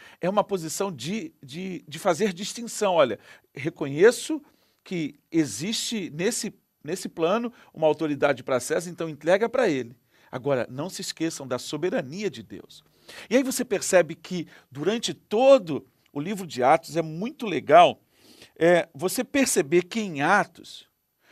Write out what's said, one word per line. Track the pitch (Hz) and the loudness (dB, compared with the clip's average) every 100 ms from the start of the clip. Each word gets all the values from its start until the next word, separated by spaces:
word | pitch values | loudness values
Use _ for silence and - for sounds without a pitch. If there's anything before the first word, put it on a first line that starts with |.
| - - | -20 -6
é | 175 | -2
uma | 208 | 0
posição | - 196 160 - 196 | 0 -2 -6 -4 -4
de, | 143 135 220 156 - | -6 -6 -6 -8 -14
de, | 139 151 190 175 - | -16 -12 -10 -10 -12
de | 165 | -4
fazer | 202 160 214 | 0 2 0
distinção. | 170 202 - 233 - 208 170 | -2 -10 -10 -10 -2 2 4
"Olha, | 135 101 - - _ | 4 2 -10 -20 _
reconheço | - 139 165 147 143 214 240 - 311 - _ _ _ | -10 -8 -6 -4 6 6 6 -2 -8 -10 _ _ _
que | - 180 147 - _ | -8 -6 -6 -8 _
existe | 165 143 101 180 226 - 226 143 | 0 0 -2 -6 -4 -4 -6 -6
nesse, | 147 190 220 214 - _ _ | -4 -2 -2 -6 -12 _ _
nesse | 143 185 202 | -10 -8 -8
plano | - 165 220 233 - - | -2 0 0 -2 -10 -18
uma | - 156 | 0 0
autoridade | 151 160 143 147 123 | 2 -2 0 0 0
pra | - 123 | -2 -2
César, | - 160 175 | -2 -4 -4
então | 170 165 | -8 -8
entrega | 143 156 196 226 | -6 2 2 2
pra | 262 233 | 0 0
ele. | 139 117 - _ _ _ | 0 -4 -14 _ _ _
Agora, | 135 123 131 110 | -6 -2 0 -2
não | 127 175 | -6 -10
se | - | -10
esqueçam | 185 - 160 - 135 | -10 -6 -4 -6 -6
da | - | -6
soberania | - 151 175 220 131 175 208 | -6 -4 -4 -4 -6 -6 -8
de | 123 | -8
Deus." | 95 92 - - _ _ - - - | -14 -16 -18 -20 _ _ -20 -18 0
E | 240 | 0
aí | |
você | 262 - 247 | 0 -4 -4
percebe | 190 - 185 156 160 | -4 2 4 4 -2
que | - 180 147 - _ | -8 -8 -8 -14 _
durante | 131 160 226 - | -6 -2 -2 -4
todo | 143 - 214 269 269 170 131 - _ _ | -8 -4 4 8 6 6 -6 -8 _ _
o | 143 | -8
livro | 160 208 180 | -6 -8 -8
de | 120 | 2
Atos | 127 160 - 151 | 4 4 2 -6
é | |
muito | 160 160 226 - 220 | -4 -6 -8 -6 -6
legal, | 147 98 156 165 110 _ _ _ - - - | -4 6 8 8 4 _ _ _ -20 -16 0
é, | 165 175 - | 4 4 2
você | 139 180 - | -4 -6 -4
perceber | 240 285 262 214 147 175 180 | -2 0 0 0 2 2 0
que | 233 | -4
em | 208 143 | -6 -2
Atos | 151 202 170 - - - - _ _ _ _ | 2 2 0 -8 -20 -20 -20 _ _ _ _